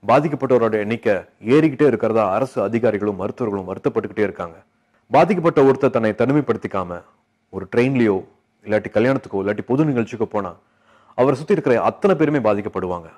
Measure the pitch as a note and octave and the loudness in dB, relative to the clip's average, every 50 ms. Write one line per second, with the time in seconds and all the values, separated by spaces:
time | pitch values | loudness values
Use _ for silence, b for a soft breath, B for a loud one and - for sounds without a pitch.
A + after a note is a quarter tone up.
0 | - G#2+ A2+ C#3+ D3+ D#3+ C#3+ C3+ - B2+ B2+ A#2+ A2+ A2+ G#2+ G#2+ G#2 G2+ A#2 A2+ | 2 2 2 2 2 0 -4 -4 0 2 2 4 4 2 0 -2 -2 -2 -4 -2
1 | - A#2 G2+ F#2 E2 _ _ _ - G#2+ B2+ D3+ D#3 D#3+ C3+ - D3+ C#3+ A#2 A2 | 0 0 0 0 -2 _ _ _ -2 2 4 4 4 2 2 2 2 2 2 2
2 | - A2 A2 A2+ G#2+ F#2+ F#2 G#2+ C3 C3 - B2+ G#2 G2+ A2+ A#2 A2 A#2 G#2+ G2+ | -2 0 0 2 2 2 0 -2 -2 -4 -4 -4 -4 -2 -2 0 0 0 0 0
3 | G2+ G#2 G2+ F2+ F#2 G#2+ A2+ - B2+ A2 G2+ G2 F#2+ F#2 F#2+ F#2+ _ C#3+ A#2 - | -2 -4 -4 -4 -6 -8 -6 -6 -6 -4 -4 -6 -6 -8 -10 -6 _ -4 -4 -4
4 | G#2 G#2 G2 G#2+ G#2+ G2 F2+ - F2+ E2+ E2 D#2+ _ _ _ _ _ _ _ _ | -6 -6 -4 -4 -4 -4 -4 -8 -12 -12 -12 -20 _ _ _ _ _ _ _ _
5 | _ _ A#2 C#3 E3+ E3+ G3+ F3+ D#3+ E3+ - D#3 C#3 C3+ C3 C3 - C3 A2+ B2 | _ _ 2 2 4 4 2 0 0 0 2 4 4 4 4 4 2 0 0 0
6 | A2+ A2 G2+ - B2 B2 C#3 D3+ C3+ - A2 - - G2 - G2 F#2 F2 F2 F2 | 0 0 0 0 0 2 2 0 0 0 -4 -4 -4 -6 -6 -6 -6 -6 -8 -14
7 | - _ _ _ _ _ _ _ _ _ - F#2+ F#2 - - A#2+ B2 C3 C#3 B2+ | -14 _ _ _ _ _ _ _ _ _ -12 -12 -12 -4 0 0 0 2 2 2
8 | A#2+ G#2+ G2 F#2+ - - _ _ _ _ _ _ _ G#2 G#2 G#2+ G#2 F#2+ - G#2+ | 2 2 2 0 -2 -8 _ _ _ _ _ _ _ -2 -2 -2 -2 -2 -2 0
9 | A2 B2+ C3+ C3+ - - - G2 F#2+ G2+ G#2 G#2 G#2 - A#2+ C3+ D#3+ D3+ C3+ A#2+ | 2 2 0 -2 -4 -6 -6 -4 -2 -2 -4 -4 -2 -2 0 0 0 0 0 -2
10 | A2+ G2+ - A2 A2 F#2+ - G#2 G2 F2+ E2+ _ b b b b b b b b | -2 -4 -4 -6 -6 -4 -4 -6 -6 -6 -12 _ b b b b b b b b
11 | b b b b B2 C3+ - - D#3 - G#3 F#3+ - C#3+ B2 A2+ E2+ A2 - - | b b b b 2 2 2 -2 0 -2 -2 0 2 2 2 2 2 0 -2 0
12 | - G3+ F#3 D3+ D#3 C#3+ D3+ D3 A2+ G#2+ G#2 G2+ G2+ G#2 - G2 F#2 F2+ F2+ F2 | 0 0 2 2 2 0 0 0 2 2 0 0 -2 -6 -6 -6 -6 -4 -6 -8
13 | E2 D#2+ - | -10 -16 -20